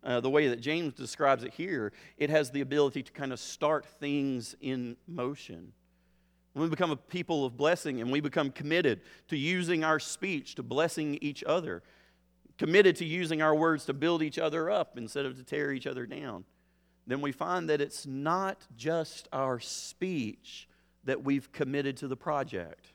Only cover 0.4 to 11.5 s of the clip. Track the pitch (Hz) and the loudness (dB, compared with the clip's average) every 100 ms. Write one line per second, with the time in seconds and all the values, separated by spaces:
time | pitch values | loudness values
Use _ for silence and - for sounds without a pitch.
0.4 | 147 120 120 160 165 123 127 - 143 135 | 4 2 -2 -2 -2 -6 -12 0 4 4
1.4 | 120 - 180 156 107 - - - 147 156 | 0 -8 -4 -2 -4 -6 -20 -2 2 4
2.4 | 139 139 135 147 143 139 127 - 139 127 | 2 -2 0 4 4 2 -10 -8 -6 -6
3.4 | - - 151 151 - - 143 143 139 127 | -10 0 2 2 -2 -8 -2 0 0 -2
4.4 | 113 - 143 131 123 120 - 170 123 143 | -6 -10 -6 -4 -6 -10 -12 -6 -6 -6
5.4 | - 85 90 _ _ _ _ _ _ _ | -12 -16 -16 _ _ _ _ _ _ _
6.4 | _ - 165 151 175 143 - 180 170 160 | _ -2 -2 2 0 0 -4 -8 0 0
7.4 | 135 120 143 175 160 127 117 139 151 175 | 0 2 2 2 0 -4 0 0 0 0
8.4 | 143 - 147 165 156 101 - - _ 156 | -2 -2 0 4 4 2 -4 -20 _ -2
9.4 | 147 185 170 175 156 156 - - 190 165 | 0 0 2 2 2 2 0 -6 -4 -4
10.4 | - - 123 135 165 160 151 143 147 143 | -6 -10 -4 2 2 2 -4 -2 -4 -6
11.4 | - | 0